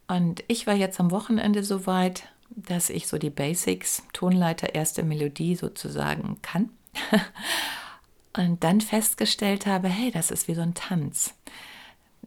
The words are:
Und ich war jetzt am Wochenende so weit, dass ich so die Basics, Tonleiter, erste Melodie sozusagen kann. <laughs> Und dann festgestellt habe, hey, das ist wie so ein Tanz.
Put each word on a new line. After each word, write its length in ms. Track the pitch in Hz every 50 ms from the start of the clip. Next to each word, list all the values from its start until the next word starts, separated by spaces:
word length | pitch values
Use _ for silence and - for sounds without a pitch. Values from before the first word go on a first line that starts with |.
| _ -
Und 360 | 185 180 175 170 165 - - -
ich 200 | 240 233 - 220
war 60 | 202
jetzt 260 | 202 196 190 190 -
am 120 | 180 175
Wochenende 520 | 180 208 262 - 226 208 - 214 208 208 196
so 240 | 202 196 190 190 190
weit, 360 | 185 185 185 185 185 - - - - _ _ -
dass 400 | - 220 - - 180 175 - -
ich 180 | - 165 - -
so 100 | - 151
die 120 | 156 147
Basics, 760 | 143 - 139 143 170 175 - 185 185 185 - - - - - - -
Tonleiter, 640 | - 180 180 185 185 175 165 165 - - - -
erste 280 | 156 156 - - - 160
Melodie 520 | 160 151 151 147 147 143 - 165 170 180
sozusagen 880 | 175 - - - - - 151 143 147 - - - - - - - -
kann. 280 | - - - 170 220 240 - - _ _ - - - -
<laughs> 1300 | - 214 - - - - - - - - - - - - - - - - - _ _ _ _ _ - -
Und 260 | 180 175 170 170 -
dann 180 | 160 185 214
festgestellt 840 | 214 - - 220 214 - - - 214 208 - - 208 202 202 196 196
habe, 220 | 202 196 185 185 185
hey, 240 | 180 208 247 254
das 200 | - 170 160 -
ist 160 | - 165 - -
wie 80 | 165
so 60 | 165
ein 120 | 170 170 175
Tanz. 600 | - - - 185 170 147 - - - - - - _ _ - - - - - - - - - - _ _ _ _ _ -